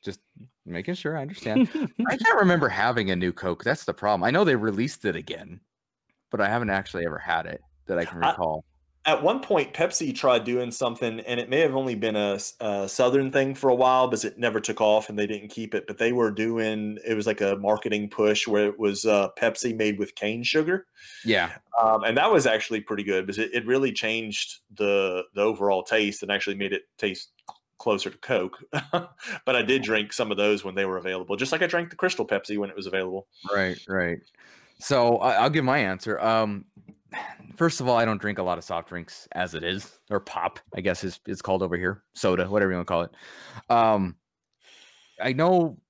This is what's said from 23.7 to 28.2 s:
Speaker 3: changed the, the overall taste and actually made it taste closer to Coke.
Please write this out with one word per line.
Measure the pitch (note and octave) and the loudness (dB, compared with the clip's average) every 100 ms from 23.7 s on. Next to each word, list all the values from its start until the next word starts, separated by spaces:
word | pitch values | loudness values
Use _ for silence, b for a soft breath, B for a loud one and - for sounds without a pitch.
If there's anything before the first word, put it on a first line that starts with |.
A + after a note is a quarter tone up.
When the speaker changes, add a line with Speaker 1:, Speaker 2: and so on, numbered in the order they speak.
| C3 C3+ | 2 2
Speaker 3:
changed | G#2 A2 A2+ A2 G#2 - - _ | -2 -2 -4 -4 -6 -8 -10 _
the, | G2+ G#2 G2+ F#2+ F2+ F#2 | -2 2 2 2 -2 -6
the | G2 | 0
overall | G#2 G2+ G2+ F#2+ | 0 2 0 0
taste | F2+ A2 G#2 G2+ | 2 0 0 -2
and | G2 | -4
actually | G2+ G2+ G2 | -2 -2 -4
made | G2 | -4
it | F#2+ _ _ | -4 _ _
taste | G#2 F#2 - _ - - _ _ | -6 -6 -14 _ -20 -20 _ _
closer | - G2+ F#2+ | -2 0 -2
to | |
Coke. | - | -10